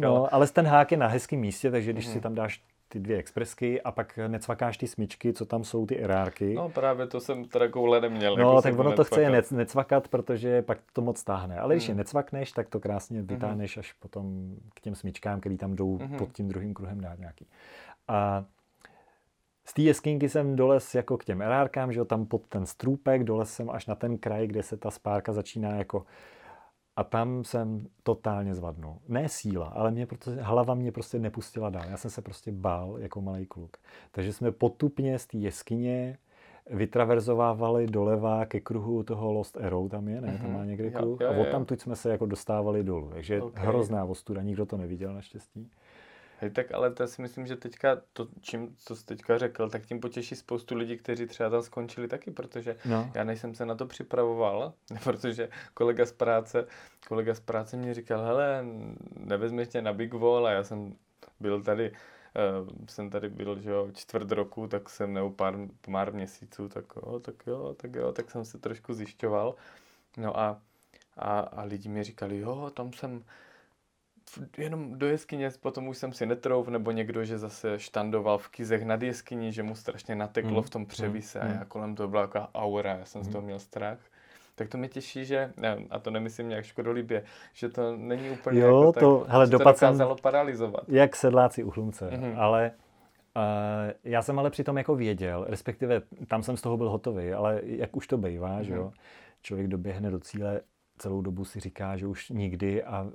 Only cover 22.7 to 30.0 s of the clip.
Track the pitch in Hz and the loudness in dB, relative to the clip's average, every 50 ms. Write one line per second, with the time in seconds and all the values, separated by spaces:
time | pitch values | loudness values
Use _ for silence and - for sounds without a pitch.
22.7 | - - - 127 139 139 - 135 135 131 123 113 110 110 110 110 - - 117 117 | -6 -4 -2 -2 0 0 2 2 2 4 2 2 0 0 -2 -2 -4 -8 -8 -6
23.7 | - 113 - - 104 - - 120 120 107 - 117 104 107 113 107 107 107 101 - | -6 -8 -6 -6 -6 -4 -2 -2 -2 -2 -4 -4 -2 -2 -2 -2 -2 -4 -4 -6
24.7 | 110 101 - 107 - - - 107 101 101 - - 107 107 98 - - 113 107 104 | -8 -8 -6 -6 -8 -6 -4 -2 -2 -2 0 -2 -2 -4 -4 -6 -6 -6 -4 -2
25.7 | 104 104 95 - - 98 90 - - - - - - - - - - - - _ | -2 -2 -4 -4 -4 -6 -6 -8 -18 -20 -20 -20 -20 -20 -20 -20 -20 -20 -20 _
26.7 | _ _ _ _ - - 98 - - 113 117 123 127 127 117 - - 117 113 110 | _ _ _ _ -6 -6 -4 -2 0 0 0 0 -2 -4 -6 -4 -2 -2 -2 -2
27.7 | 110 107 117 - _ _ - 117 113 110 - 110 104 101 101 98 95 90 87 85 | -4 -6 -8 -10 _ _ 0 0 0 0 0 -2 -2 -2 -2 -2 -4 -4 -6 -8
28.7 | 80 82 78 76 80 87 - - 117 127 156 151 - - - 110 95 90 82 78 | -8 -10 -12 -14 -14 -14 -8 -4 -2 -2 -2 -2 -4 -4 -4 -4 -2 -2 -4 -4
29.7 | - - 107 110 113 120 | -4 0 0 0 0 0